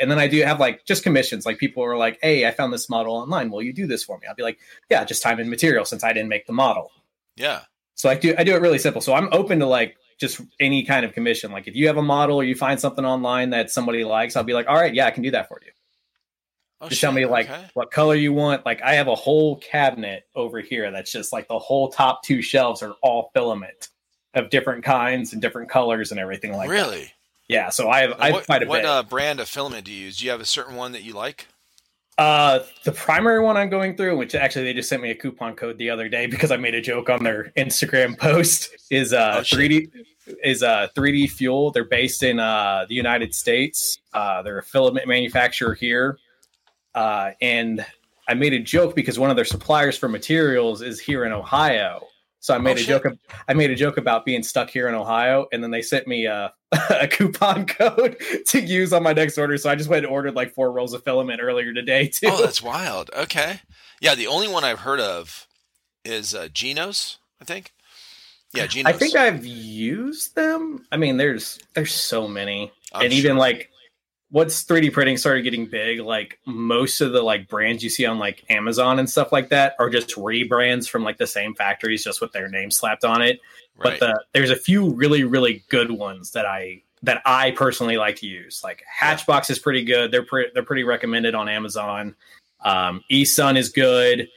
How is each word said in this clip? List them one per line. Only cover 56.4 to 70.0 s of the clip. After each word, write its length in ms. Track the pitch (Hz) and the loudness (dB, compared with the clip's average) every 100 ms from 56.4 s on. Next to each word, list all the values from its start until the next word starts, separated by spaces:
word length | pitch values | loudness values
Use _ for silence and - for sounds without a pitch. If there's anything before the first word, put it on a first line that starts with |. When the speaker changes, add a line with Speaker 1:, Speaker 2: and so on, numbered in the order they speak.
| 101 - _ | -8 -10 _
Speaker 1:
<laughs> 180 | 160 - | -2 0
a 180 | 151 139 | 0 2
coupon 580 | - 196 190 208 190 185 | 2 0 2 0 0 -2
code 500 | - 220 226 247 - - 339 - | 2 2 4 0 0 -6 -4 0
to 140 | 285 | 0
use 320 | 175 185 185 | 2 0 2
on 100 | 170 | 2
my 100 | 170 | 4
next 260 | 156 156 151 | 2 2 0
order. 180 | 147 143 | -2 0
So 100 | 147 | 0
I 60 | |
just 160 | 147 151 | -2 2
went 140 | 160 | 0
and 80 | 139 | 0
ordered, 220 | 139 139 123 | -4 -2 -4
like, 180 | 123 | -4
four 160 | - 127 | 0 0
rolls 220 | 123 123 | 0 -6
of 100 | 120 | -6
filament 380 | - 131 127 117 | -2 0 0 -4
earlier 320 | 123 123 120 | -2 -2 -2
today, 320 | 120 123 135 147 | -6 0 2 2
too. 200 | - 208 | 2 2
Speaker 2:
Oh, 100 | 190 | 2
that's 200 | 120 - | 2 0
wild. 480 | 117 143 180 98 80 - | -6 -6 -4 -6 -8 -6
Okay. 440 | 160 - 151 190 _ - - _ | -4 -2 -2 -4 _ -20 -20 _
Yeah, 140 | 151 | 2
the 140 | 135 113 | 2 0
only 180 | 160 208 | -2 -2
one 140 | 180 | 0
I've 180 | 139 110 | 0 -2
heard 200 | 123 139 | -2 -2
of 460 | 104 87 82 - - _ _ _ _ _ | -2 -4 -10 -18 -20 _ _ _ _ _
is, 280 | 107 113 104 | -10 -8 -6
uh, 140 | 107 82 | -8 -8
Geno's, 640 | 73 127 143 180 196 - - _ _ | -6 -6 -4 -4 -6 -8 -12 _ _
I 40 | |
think. 280 | - 180 185 _ _ - - - - _ _ | -12 -12 -12 _ _ -20 -20 -20 -20 _ _
Yeah, 100 | 123 | -4
Speaker 1:
I 20 | 104 | -4
Speaker 2:
Geno's. 280 | 135 143 170 | 0 0 2
Speaker 1:
think 180 | 294 311 | 2 4
I've 280 | 247 165 | 2 0
used 920 | 120 120 110 107 110 180 | -8 -14 -12 -6 -4 -4